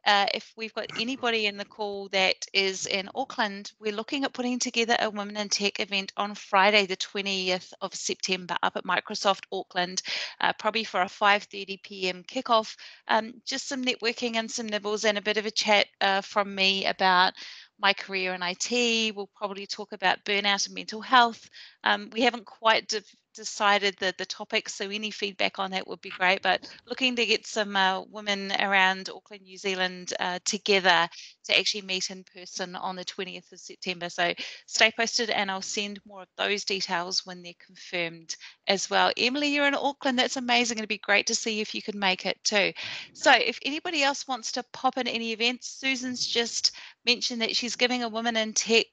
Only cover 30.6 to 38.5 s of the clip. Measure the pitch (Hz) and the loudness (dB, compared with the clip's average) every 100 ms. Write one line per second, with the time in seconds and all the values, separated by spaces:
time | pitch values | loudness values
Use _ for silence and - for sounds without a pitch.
30.6 | - 196 185 170 170 - - _ - - | 4 4 6 6 4 -2 -20 _ 2 4
31.6 | 196 208 190 185 - 185 185 185 180 - | 4 -4 -4 -4 -4 -8 -16 -18 -14 -8
32.6 | 180 180 190 185 180 - 185 180 _ 185 | -8 -6 -6 -6 -10 -8 -8 -10 _ -20
33.6 | - - 208 175 175 - 175 - - - | -20 -8 -6 -6 -6 0 0 0 -8 -14
34.6 | - - 220 233 226 - 220 - 196 190 | -6 4 4 4 -2 0 0 0 -2 -4
35.6 | - - 202 202 208 196 185 - 196 202 | -6 -6 -6 -10 -16 -20 -16 -4 -2 -2
36.6 | - 196 180 175 180 190 - 180 175 170 | -2 -4 -2 -2 -2 -4 -6 -14 -16 -20
37.6 | _ 185 - 180 170 165 160 - - | _ -20 -6 -4 -4 -6 -14 -14 -14